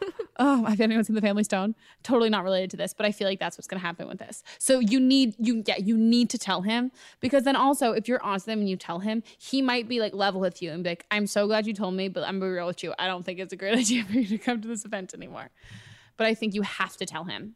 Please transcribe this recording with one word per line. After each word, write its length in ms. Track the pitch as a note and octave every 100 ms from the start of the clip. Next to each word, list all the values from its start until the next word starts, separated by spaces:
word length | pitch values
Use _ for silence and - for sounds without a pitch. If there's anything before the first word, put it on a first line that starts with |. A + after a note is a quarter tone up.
| G4 - - -
Oh, 220 | C#4 C4+ A3
if 80 | G#3
anyone's 260 | A3 A3 G#3+
seen 100 | G#3+
The 60 |
Family 220 | G#3 G3+
Stone, 320 | G#3+ F#3+ G3+ A3+ _ _
totally 280 | - A#3+ A3+
not 140 | G#3+
related 280 | F3+ F#3 F#3+
to 60 | F#3+
this, 180 | F#3 -
but 100 | G#3+
I 60 |
feel 160 | G#3 G3
like 120 | G3
that's 180 | E3+ -
what's 80 | -
gonna 140 | F#3+
happen 260 | F3+ F3 -
with 100 | -
this. 260 | - - - -
So 220 | - C4
you 200 | G#3+ C4
need, 360 | B3+ C4+ B3+ -
you, 240 | A3+ A3+ G#3+
yeah, 100 | -
you 180 | G3 A3
need 340 | A3+ A#3+ A#3
to 60 | A#3
tell 220 | - F3
him, 300 | G3 A#3 B3+ - - -
because 240 | B3+ C#4
then 120 | B3+ C4+
also, 360 | C4+ C#4+ A#3+
if 160 | G#3+ G#3
you're 160 | B3
honest 240 | G3+ G3 A3
with 60 |
him 60 | A3
and 100 | G3+
you 60 | F#3
tell 240 | - E3+
him, 220 | G#3 A3 - -
he 240 | - C4+
might 260 | C4 B3 A3+
be, 120 | A#3+
like, 140 | G#3+ F#3+
level 240 | G#3 F#3+
with 200 | F#3 F3+
you 100 | E3+
and 120 | D#3+
be 80 | F3
like, 140 | E3+ -
"I'm 160 | G#3 G3+
so 180 | G#3 G#3
glad 200 | G#3+ G#3+
you 60 |
told 200 | G3 F#3+ F#3
me, 120 | F#3+
but 160 | F#3
I'm 160 | - F#3+
gonna 120 | F#3+
be 40 | F3+
real 100 | F3
with 140 | E3+
you. 100 | E3+ -
I 100 | F#3
don't 160 | F3+
think 160 | F#3 F3+
it's 140 | F#3+
a 40 | F#3
great 200 | F#3+ A#3
<laughs> 0 |
idea 260 | A3 B3
for 100 | G3
you 120 | A#3 G3
to 100 | G#3+
come 240 | - A#3+
to 60 | A3+
this 160 | A#3 G#3
event 280 | G#3 F#3 -
anymore." 340 | - - - _ - - - - _ -
But 100 | A3
I 60 | A3
think 180 | A3 G3+
you 60 |
have 340 | G3 - F#3 -
to 80 | F#3+
tell 180 | D#3 F#3
him. 300 | G#2 G#3